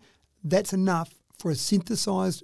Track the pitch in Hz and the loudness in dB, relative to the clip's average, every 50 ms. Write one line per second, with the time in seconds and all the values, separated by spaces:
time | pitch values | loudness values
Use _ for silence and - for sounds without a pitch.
0 | - _ _ _ _ _ _ _ - 156 165 185 175 - - 190 185 190 180 165 | -10 _ _ _ _ _ _ _ -4 0 2 2 2 2 0 0 2 2 2 0
1 | 165 - - - _ _ _ - - 180 156 131 - - 208 202 170 - 233 - | -2 -4 -10 -20 _ _ _ -8 -4 -2 -2 -2 0 2 2 2 2 0 -4 -4
2 | - - 196 190 - - 175 - | -2 -2 0 0 0 0 -2 -4